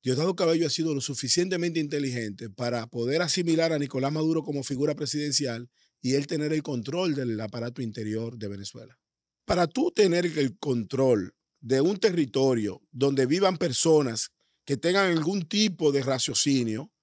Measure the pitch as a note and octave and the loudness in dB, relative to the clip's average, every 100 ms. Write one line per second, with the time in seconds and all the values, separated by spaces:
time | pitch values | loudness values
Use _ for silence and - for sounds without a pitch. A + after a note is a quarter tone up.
0 | B2+ B2+ E3 F#3 E3+ E3 E3 - D#3+ C#3+ | 0 0 0 0 2 2 2 0 -2 -2
1 | B2 C#3 C3 E3+ F3+ F3+ F3 E3 D3+ D3 | -4 -6 0 0 2 0 -2 -2 -4 -4
2 | C#3 B2 A2 G2 A2+ G2 A#2+ A#2+ A2+ A#2+ | -4 -4 -6 -8 -14 -6 -4 -4 -6 -4
3 | A#2 D3+ F3 - E3+ D#3+ E3 D#3 C#3 C3+ | -2 0 0 0 2 2 2 0 -2 -2
4 | C3+ D#3 D#3 D#3+ D3 C#3+ C3 C3 D3 D3 | -2 0 0 -2 -2 -6 -4 -2 -2 -2
5 | C#3+ D3+ D3 C3+ C#3 A2+ A#2+ _ _ _ | -4 -4 -2 -2 -2 -6 -12 _ _ _
6 | B2 C3+ C#3+ D#3+ D3+ D#3 D3+ B2+ A2 E3 | 0 0 0 -4 -2 -2 -2 -6 -4 -4
7 | F#3 C#3+ B2+ G#2+ A2 A#2+ A#2 B2 A#2 G#2+ | -2 -2 -2 -4 -6 -8 -8 -8 -8 -6
8 | G#2+ A2 A#2 A#2+ G#2 G2+ G2 B2 G#2+ _ | -6 -4 -6 -8 -10 -10 -12 -16 -20 _
9 | _ _ _ _ - F3 E3+ - E4+ - | _ _ _ _ -2 0 2 0 -2 4
10 | G3 E3+ E3+ D#3 C#3 - D3 B2 G#2 C3 | 4 4 0 0 -2 -2 -2 -2 -2 2
11 | C3 A2+ F#2+ _ _ _ A#2 C3 D#3 G3 | 4 4 2 _ _ _ 0 2 2 2
12 | A3 F3 C#3 C#3 C3+ B2 G#2 G#2 _ B2+ | 0 2 0 2 2 2 0 -6 _ 0
13 | C#3 C#3 B2+ E3 G3 F3+ F3 B2 E3 D#3 | 2 2 2 4 2 2 0 2 6 6
14 | C3+ A2 - _ _ _ - C#3 E3 F#3+ | 4 -4 -8 _ _ _ -6 -2 2 4
15 | G3 E3+ D3+ G3 D#3+ G#3 G#3+ E3 D#3 C#3 | 4 2 0 -2 -2 0 0 2 2 2
16 | C3 C3 - B2+ D3 C#3 A#2 A2 D#3 _ | 0 -2 0 0 2 2 0 -4 -8 _